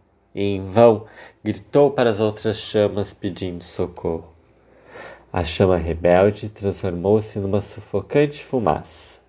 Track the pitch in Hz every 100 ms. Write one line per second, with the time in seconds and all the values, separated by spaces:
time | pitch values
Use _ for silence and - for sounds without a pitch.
0 | _ _ _ - 101 95 95 101 120 104
1 | - - - _ 107 104 - 143 143 -
2 | 117 101 110 104 110 101 - 107 101 98
3 | 95 - 101 85 92 87 - - 90 -
4 | 87 82 - _ _ _ _ _ - -
5 | - - _ 92 80 - 95 87 85 80
6 | 87 90 101 101 104 - 98 90 95 87
7 | 95 107 104 107 98 101 - - - 101
8 | - 143 147 147 - 131 90 71 - -
9 | - -